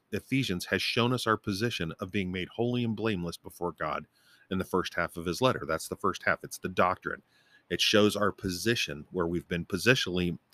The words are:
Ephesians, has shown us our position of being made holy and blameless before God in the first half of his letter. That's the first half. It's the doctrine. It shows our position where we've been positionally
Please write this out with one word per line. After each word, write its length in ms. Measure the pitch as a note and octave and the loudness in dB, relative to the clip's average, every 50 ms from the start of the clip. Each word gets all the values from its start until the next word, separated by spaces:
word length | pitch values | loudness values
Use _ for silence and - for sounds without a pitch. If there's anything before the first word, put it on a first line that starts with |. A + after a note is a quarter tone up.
| - _ | -12 _
Ephesians, 540 | G#2+ F#2+ - - C3 C#3 B2+ A2+ A2+ - - | -8 -8 -4 -2 -2 -2 0 0 -2 -4 -2
has 160 | - G2+ F#2 | -2 0 0
shown 320 | - - - B2 A#2 A#2+ B2+ | 0 0 0 2 2 2 0
us 140 | A#2+ - A2+ | 0 2 0
our 100 | G#2+ G#2 | 0 0
position 560 | - G#2+ G2+ F#2+ A2+ A#2+ - - F2 E2 E2 - | 0 -4 -2 -2 -2 -2 -2 -4 -4 -6 -6 -8
of 120 | G#2 F#2 | -8 -4
being 200 | F2 G#2 F#2 F2+ | -2 -2 -2 -2
made 180 | F#2 F#2 F2 - - | -4 -4 -6 -6 -4
holy 280 | - A#2 A#2+ B2 B2 A#2+ | -2 -2 0 0 0 0
and 120 | A2+ A2 | -2 -2
blameless 420 | G2 G#2+ A2+ G#2 F2 F2 E2+ - - | 0 0 0 0 0 -2 -4 -6 -8
before 340 | - F#2 - - F2 F2 | -14 -18 -10 -6 -4 -4
God 360 | D#2+ - E2 D2+ C#2+ D2 - - _ _ _ _ - _ _ _ | -4 -4 -4 -4 -4 -4 -6 -10 _ _ _ _ -20 _ _ _
in 80 | F#2+ F#2 | -4 -4
the 60 | F2 | -2
first 320 | - - F#2 F2 - - | 0 0 0 0 0 -2
half 220 | F2 E2+ D#2+ - E2+ | -2 -2 -2 -4 -6
of 80 | E2+ | -4
his 160 | F2 E2+ - | -4 0 2
letter. 220 | B2+ B2+ A#2+ D2+ D2 C#2+ | 2 2 2 2 -2 -2
That's 200 | D#2+ E2 - - | -2 -2 -2 -6
the 80 | F#2 | -8
first 280 | - - F#2+ F2+ - - | -2 -2 -2 -2 0 0
half. 200 | G2+ E2+ - - | 0 0 0 -2
It's 140 | D#2 - - | -10 -12 -10
the 120 | - F#2 | -8 -4
doctrine. 520 | F2+ - F#2 F2+ F#2 - - E2 - - - _ _ _ _ _ - - _ _ | 2 2 2 2 2 0 -4 -8 -8 -8 -12 _ _ _ _ _ -20 -20 _ _
It 120 | F2 F2 | -2 0
shows 340 | - - - G#2 G#2 G#2 G2+ | 2 4 6 6 6 6 4
our 160 | G2+ G#2 G2 | 2 0 0
position 760 | - - - F#2+ F2+ E2+ F#2 A2+ A#2+ - - - C#2+ D2 D2+ - | 0 -2 -4 -4 -4 -2 0 0 0 0 -2 -4 -6 -10 -12 -6
where 160 | - F2+ E2+ E2+ | -2 0 0 2
we've 200 | F2 E2+ - - | 0 -2 -2 -2
been 180 | F2+ E2+ E2 | -4 -4 -2
positionally 760 | - G2+ F2+ F2+ A2+ C3 C3 - - F2+ F2+ F2+ F2 D2+ - - _ | -2 -4 2 6 6 6 6 4 0 0 2 2 0 0 -4 -10 _